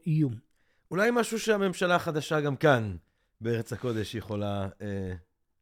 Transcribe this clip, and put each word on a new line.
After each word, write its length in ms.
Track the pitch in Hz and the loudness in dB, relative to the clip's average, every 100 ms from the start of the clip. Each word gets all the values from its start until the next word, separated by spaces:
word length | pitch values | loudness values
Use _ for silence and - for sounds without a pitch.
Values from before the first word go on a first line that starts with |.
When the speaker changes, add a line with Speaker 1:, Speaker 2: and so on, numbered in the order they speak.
| 175 | 0
Speaker 1:
איום. 280 | 156 143 113 - _ _ _ - | 2 2 -2 -12 _ _ _ -6
Speaker 2:
אולי 200 | 175 226 | 0 2
משהו 280 | 240 220 220 | 2 2 0
שהממשלה 560 | 220 208 196 175 180 175 | 0 2 2 0 2 2
החדשה 440 | 170 151 - 156 | 0 -4 -2 0
גם 160 | 147 135 | 0 4
כאן, 400 | 156 127 107 87 - _ _ - | 6 6 2 -6 -14 _ _ -8
בארץ 320 | 110 117 113 | -2 -2 -2
הקודש, 420 | 104 127 110 101 | -6 -4 -2 -4
יכולה, 540 | 110 98 104 104 101 98 - | -6 -6 -4 -2 -4 -6 -8
אה, 340 | 104 98 92 90 - _ _ _ | -8 -6 -6 -8 -14 _ _ _